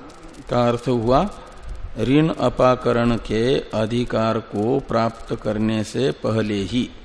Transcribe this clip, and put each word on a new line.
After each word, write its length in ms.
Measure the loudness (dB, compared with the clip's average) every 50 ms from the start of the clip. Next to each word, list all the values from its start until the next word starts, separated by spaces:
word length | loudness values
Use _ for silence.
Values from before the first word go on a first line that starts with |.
| -18 -18 -18 -18 -20 -18 -18 -18 -8 -2
का 200 | 0 2 2 2
अर्थ 140 | 0 0 0 0
हुआ 420 | 0 2 2 4 4 4 2 0 -4 -10 -16 -18 -18 -14 -12 -12 -10 -10 -10 -10 -6 -2
ऋण 300 | 2 4 4 6 4 4
अपाकरण 880 | 2 0 0 0 2 4 4 4 4 4 2 2 2 2 4 2 2 0
के 420 | 0 -2 0 0 2 2 2 0
अधिकार 800 | -2 -2 -2 -2 -2 0 0 -2 -2 0 0 0 0 2 0 0
को 400 | -2 -4 -2 -2 0 2 2 0
प्राप्त 560 | 0 0 0 0 0 0 -2 -4 -8 -8 -8
करने 480 | -6 -4 -4 -2 0 0 0 0 0 -2
से 280 | -4 -2 -2 -2 -2
पहले 420 | -2 -2 -2 -2 0 0 0 0 0
ही। 360 | -2 -2 -2 -2 -2 -2 -2 -6 -12 -18